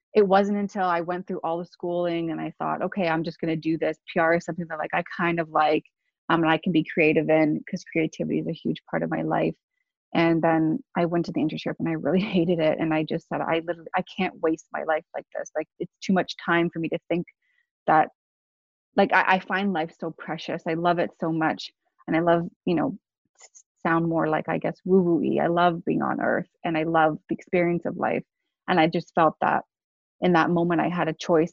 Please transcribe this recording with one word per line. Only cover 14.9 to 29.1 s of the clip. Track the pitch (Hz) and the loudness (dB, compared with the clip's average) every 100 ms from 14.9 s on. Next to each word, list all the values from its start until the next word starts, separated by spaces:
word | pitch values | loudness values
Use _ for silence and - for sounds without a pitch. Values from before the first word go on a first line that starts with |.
| 156 - - | -2 -4 -14
like | - - | -12 -12
this. | - 156 | -8 -8
Like, | 160 - | -8 -10
it's | - _ | -12 _
too | - | 0
much | 185 - - | 0 0 -6
time | - 170 170 | -2 0 0
for | 165 | -2
me | 160 | -6
to | 170 - | -6 -4
think | 170 - _ _ _ _ _ - | -4 -4 _ _ _ _ _ 2
that," | 156 - - _ _ _ _ _ _ _ - | 2 2 -4 _ _ _ _ _ _ _ 0
like, | 196 | 4
I, | 185 - 190 | 4 4 0
I | |
find | - 190 202 | 0 -2 0
life | 170 165 - | -2 -4 -8
so | 165 | -12
precious. | - - 165 - 165 175 | -10 -10 -8 -6 -6 -4
I | |
love | 165 175 170 | 0 0 0
it | - - | -2 -4
so | 165 | -4
much. | 165 156 - - _ _ _ - | 0 0 -2 -8 _ _ _ -2
And | 160 | 0
I | |
love, | 170 170 175 - - | 4 2 0 -6 -2
you | 165 | 0
know, | 139 202 _ _ _ _ | 0 -4 _ _ _ _
s-, | - - _ _ | -20 -20 _ _
sound | 170 165 165 | 0 2 2
more | 160 160 | 0 0
like, | 156 - | 0 -2
I | 160 | -4
guess, | 160 - 185 | -4 -6 2
woo-woo-y. | 190 170 165 - 143 | 4 4 2 2 0
I | 156 | 0
love | 170 175 170 | 2 2 0
being | - - | -2 -2
on | - - | -2 -2
earth | 120 - - _ | 0 -2 -4 _
and | 175 156 | -4 -2
I | |
love | 160 165 156 151 - | 0 2 2 0 -6
the | - | -10
experience | - 180 170 170 - | -2 0 0 -2 -4
of | 180 | -4
life. | - - - _ _ _ - | -2 -4 -6 _ _ _ -2
And | 180 | 2
I | 160 | 2
just | 170 - | 0 -2